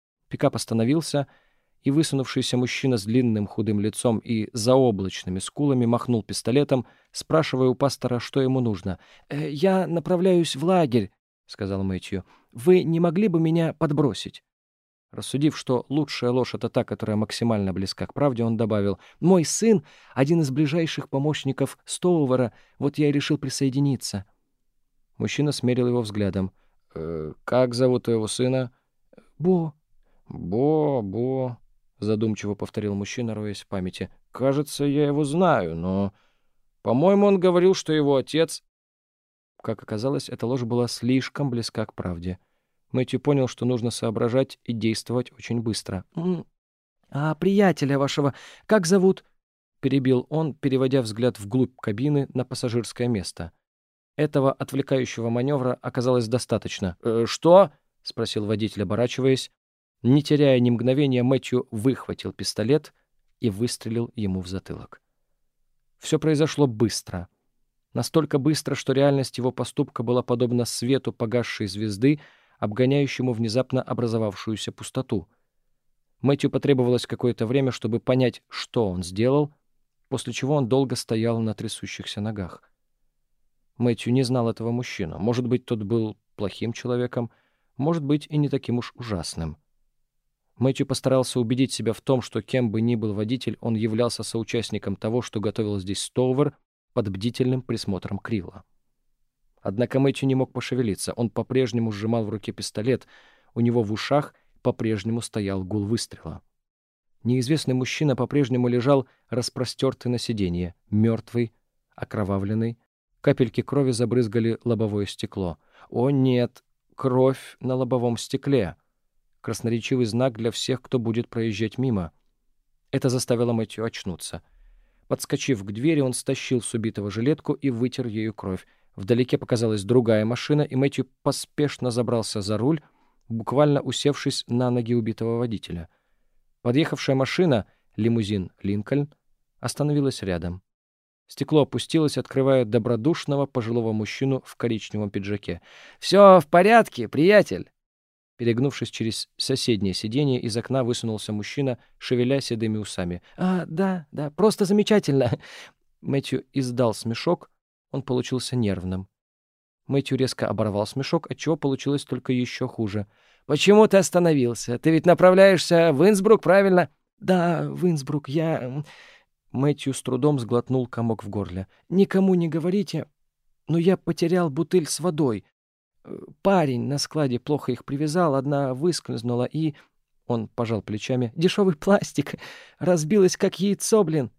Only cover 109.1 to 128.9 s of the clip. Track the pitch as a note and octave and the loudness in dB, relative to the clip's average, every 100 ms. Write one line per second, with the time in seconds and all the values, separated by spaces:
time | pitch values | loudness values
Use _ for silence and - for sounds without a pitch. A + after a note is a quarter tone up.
109.1 | _ - A#2 A#2+ - B2 - C3 - B2 | _ -8 -6 -4 -6 -8 -2 -2 -2 -4
110.1 | A#2+ - A2 F#2 F2 F2 - - G#2 A2+ | -4 -4 -2 -2 -2 -4 -8 -4 2 2
111.1 | A2+ - A#2+ A2+ _ _ _ _ - - | 2 -4 -4 -4 _ _ _ _ -14 -10
112.1 | G#2+ G2 G2 G2 A2 A2+ A#2 _ _ _ | -4 -2 -2 -2 -2 -2 -6 _ _ _
113.1 | _ - C#3+ B2 - - C#3 C3 A#2 A#2 | _ 0 2 2 0 -2 0 0 0 0
114.1 | A#2+ A2+ A#2 A2+ A2 A#2+ A2 A2 G#2 G2+ | 2 0 0 0 -2 -2 0 0 -2 -4
115.1 | - - - F2+ D#2+ _ _ - A#2+ B2+ | -6 -8 -4 -6 -6 _ _ -8 -2 0
116.1 | C#3+ C3 B2 A#2+ - _ _ _ - C3+ | 2 4 2 0 -4 _ _ _ -4 0
117.1 | B2+ C3 C3 - - B2 B2+ B2+ B2+ A#2+ | 4 4 2 -6 -10 -4 -2 0 0 0
118.1 | A2+ - - - C3+ F2 - _ _ _ | -2 -4 -6 0 0 0 -6 _ _ _
119.1 | _ _ _ - A2+ A#2 A#2 - C3 A#2 | _ _ _ -8 -6 -4 -4 -2 0 0
120.1 | A#2 C3 A2 A2+ - - B2+ - B2+ A2+ | 0 -2 -2 -4 -4 -4 -6 -2 -2 -2
121.1 | A#2 A#2 A#2 A2+ G2+ A2 - C3 G#2 E2 | -2 -4 -4 -4 -2 -4 -2 -2 0 -2
122.1 | _ _ _ _ _ _ _ _ C3+ C3+ | _ _ _ _ _ _ _ _ -2 0
123.1 | B2 - A#2 A#2+ A#2 A2 - A2+ - - | 0 0 0 0 0 -4 -6 -8 -8 -10
124.1 | E2 - F#2 - _ - _ _ _ - | -10 -10 -14 -16 _ -20 _ _ _ -8
125.1 | C3+ - C#3+ - A2+ G2 G#2 D3 D#3 C3 | -8 -4 -6 -2 -4 -4 -4 0 0 0
126.1 | A#2+ - C3+ - B2 - A#2 G#2+ G2+ G2+ | -2 -4 -6 -2 -2 -2 -4 -4 -4 -6
127.1 | G2+ B2+ D3+ - C#3+ C#3 A2+ B2 - A#2+ | -2 0 -2 -2 -4 -2 0 -2 -2 -6
128.1 | G#2+ A2 - F#2+ F#2 - _ _ | -4 -6 -6 -6 -6 -8 _ _